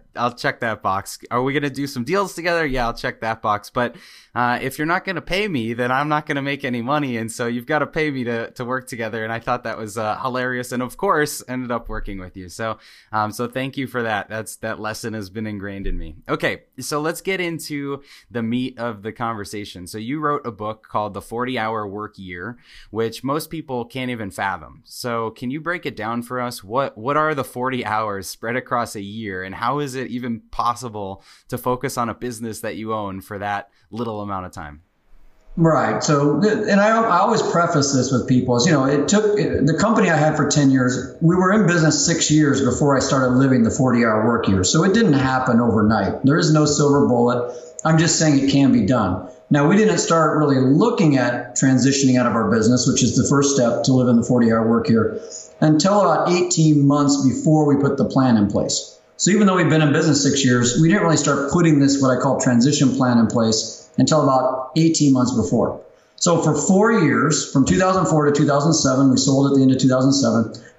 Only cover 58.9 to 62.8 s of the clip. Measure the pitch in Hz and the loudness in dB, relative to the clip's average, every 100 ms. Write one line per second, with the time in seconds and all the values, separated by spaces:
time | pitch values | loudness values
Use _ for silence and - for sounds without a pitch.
58.9 | - _ - - 214 202 180 147 156 151 | -16 _ -4 0 4 4 4 2 4 4
59.9 | 151 160 139 135 - 127 123 113 - 165 | 2 2 2 2 2 2 2 2 4 4
60.9 | 156 165 151 147 139 139 175 165 143 139 | 4 2 2 0 -2 0 2 4 4 4
61.9 | 139 131 123 139 - 127 120 131 143 | 4 2 2 0 0 2 4 4 4